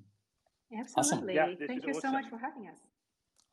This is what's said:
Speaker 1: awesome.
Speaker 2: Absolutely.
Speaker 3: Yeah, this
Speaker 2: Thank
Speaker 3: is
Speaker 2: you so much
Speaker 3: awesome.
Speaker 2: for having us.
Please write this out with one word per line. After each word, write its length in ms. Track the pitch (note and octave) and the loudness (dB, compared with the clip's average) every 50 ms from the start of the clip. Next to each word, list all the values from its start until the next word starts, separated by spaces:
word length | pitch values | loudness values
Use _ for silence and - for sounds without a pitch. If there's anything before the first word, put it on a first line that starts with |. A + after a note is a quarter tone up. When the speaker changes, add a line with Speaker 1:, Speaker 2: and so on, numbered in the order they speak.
| - - _ _ _ _ _ _ _ _ _ _ _ - A3+ | -18 -20 _ _ _ _ _ _ _ _ _ _ _ -10 -6
Speaker 1:
awesome. 200 | G#3+ B3+ - - | -6 -6 0 2
Speaker 2:
Absolutely. 360 | - - - F3+ - - F#3+ F#3 | 2 4 4 2 2 2 2 4
Speaker 3:
Yeah, 140 | D#3 D#3 F3 F#3 | 4 4 4 2
this 100 | F3+ A3 | -2 -4
Speaker 2:
Thank 120 | A3 B3+ C4 | -4 -4 -2
Speaker 3:
is 160 | - C#4+ C4+ | -2 -2 -2
Speaker 2:
you 60 | - | 0
so 100 | - C4+ | 0 0
much 140 | C4+ C4+ A#3 | 0 0 -2
Speaker 3:
awesome. 120 | A3+ A#3+ | -4 -8
Speaker 2:
for 80 | A3+ B3 | -8 -8
having 220 | D4 - C4 G3+ | -8 -8 -8 -12
us. 100 | E3+ E3 - - _ _ _ _ _ _ _ _ _ _ _ _ _ | -14 -14 -18 -20 _ _ _ _ _ _ _ _ _ _ _ _ _